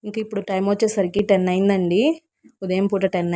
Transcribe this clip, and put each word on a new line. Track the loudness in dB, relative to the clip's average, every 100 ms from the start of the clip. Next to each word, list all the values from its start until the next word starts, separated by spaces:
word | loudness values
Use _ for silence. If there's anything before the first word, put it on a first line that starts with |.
| -8
ఇంక | -8 -6
ఇప్పుడు | -8 -4
టైమ్ | -2 0
వచ్చేసరికి | 0 0 0 -2 -2 2
టెన్ | 2 2
అయిందండి, | 2 2 2 2 2 2 0 _ _ -20 _ -4
ఉదయం | 0 0
పూట | 0 0 0
టెన్ | -2